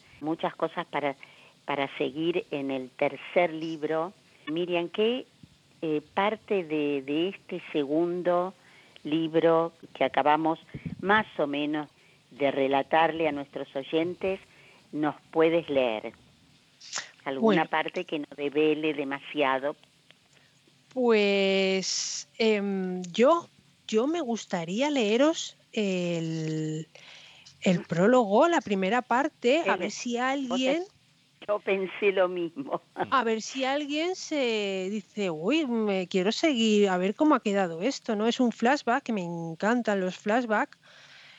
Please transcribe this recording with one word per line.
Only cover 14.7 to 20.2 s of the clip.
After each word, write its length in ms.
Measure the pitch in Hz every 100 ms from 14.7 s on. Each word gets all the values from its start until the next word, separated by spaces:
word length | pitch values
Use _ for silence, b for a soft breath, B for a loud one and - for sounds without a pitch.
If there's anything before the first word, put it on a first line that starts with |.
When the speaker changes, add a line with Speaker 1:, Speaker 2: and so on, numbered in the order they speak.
| b b
Speaker 1:
nos 220 | 147 151 - -
puedes 380 | 160 160 165 147
leer? 420 | 139 127 107 117 - - _ _ _ _ _ B B B -
¿Alguna 400 | 151 135 220 165
Speaker 2:
Bueno. 60 | 151
Speaker 1:
parte 340 | 156 156 185
que 140 | 175 160
no 80 | 143 139
devele 560 | 143 139 156 151 156
demasiado? 840 | 143 139 139 - 151 135 135 143 156 _ _ _ _